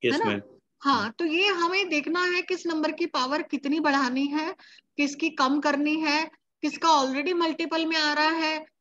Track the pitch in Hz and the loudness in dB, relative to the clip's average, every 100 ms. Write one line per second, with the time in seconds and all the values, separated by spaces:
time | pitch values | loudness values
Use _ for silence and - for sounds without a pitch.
0 | 123 - 104 101 - - _ - 185 247 | 0 2 0 -2 -6 -20 _ -6 0 0
1 | 214 - 339 330 415 359 339 381 370 302 | 0 -2 -2 2 2 2 0 0 0 -2
2 | 302 349 359 359 339 349 339 320 311 311 | 0 0 0 0 -2 -4 -2 -2 -2 -2
3 | 339 277 254 302 311 285 285 311 302 277 | -2 -2 -2 -2 -4 -4 -2 0 2 2
4 | 254 262 285 302 320 370 - - _ - | 0 0 -2 -2 -4 -8 -16 -20 _ -4
5 | 285 285 330 - 262 294 294 285 294 311 | -2 -2 -4 0 2 2 2 0 0 0
6 | 311 302 320 - _ _ 302 - 330 302 | 0 0 -2 -10 _ _ -6 0 4 4
7 | 262 269 294 349 330 311 320 330 320 320 | 4 0 -2 0 0 -2 -2 -2 0 0
8 | 302 294 311 330 311 311 - _ | 0 2 2 2 -2 -4 -8 _